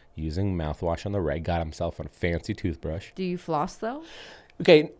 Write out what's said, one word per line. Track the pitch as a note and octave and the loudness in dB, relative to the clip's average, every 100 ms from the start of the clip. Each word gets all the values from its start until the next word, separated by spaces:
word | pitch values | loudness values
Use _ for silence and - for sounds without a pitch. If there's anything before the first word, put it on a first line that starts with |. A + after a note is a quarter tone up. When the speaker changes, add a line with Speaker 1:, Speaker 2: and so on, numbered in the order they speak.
| - | -18
Speaker 1:
using | - D#2 D#2 G2 F2+ | -8 -4 -2 0 0
mouthwash | D2+ D2 E2+ E2 | -2 -2 -2 -2
on | - | -2
the | G2+ | -2
reg, | D#2+ D2 | -2 -2
got | E2 E2+ | -2 -2
himself | D#2+ D#2 E2+ - | -2 -4 -6 -6
a | E2 | -10
fancy | - F2 E2+ - | -4 -2 -2 -4
toothbrush. | G#2 F#2+ D#2 D#2 D#2+ - | -4 -4 -4 -6 -8 -8
Speaker 2:
Do | - | -6
you | F#3 F3 | -4 -4
floss, | - D#3 E3 - | -2 -2 -2 -4
though? | A3 C#4 E4 - - - - - | -8 -8 -12 -18 -18 -20 -18 2
Speaker 1:
Okay, | F3 D#3 D3+ - | 10 10 8 -4